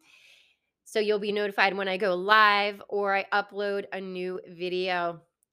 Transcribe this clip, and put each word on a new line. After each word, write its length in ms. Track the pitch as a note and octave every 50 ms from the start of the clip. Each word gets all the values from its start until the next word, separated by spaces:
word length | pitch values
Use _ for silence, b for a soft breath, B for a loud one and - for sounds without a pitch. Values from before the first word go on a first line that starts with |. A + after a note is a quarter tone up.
| b b b b b b b b b b b b b b b _ _
so 140 | - - A3+
you'll 200 | G#3+ G#3 G#3+ G#3
be 120 | G3 G#3
notified 440 | G3+ G#3 G#3 G#3 G3+ - G3+ G3 F#3+
when 120 | G3 G3 F#3+
I 100 | F#3+ F#3
go 180 | G#3+ G3 F3+
live 680 | F3+ F#3 G3 G#3+ A3 G#3+ G#3 G3+ G3+ G3+ G#3 G3+ G3+ - -
or 280 | - G3+ G3+ G3 G3
I 100 | G3 F#3+ - -
upload 520 | G3+ G3 G3 - G3 G3+ G3+ G3+ G3+ G3 -
a 80 | - F#3+
new 400 | G3 F#3+ F#3 F3+ F3+ F#3 F#3 F#3 - -
video. 720 | F3+ E3 F3+ F3+ F3 F3+ F#3 F#3 F3+ F3 F3 E3+ E3+ E3 - _ _ _ _ _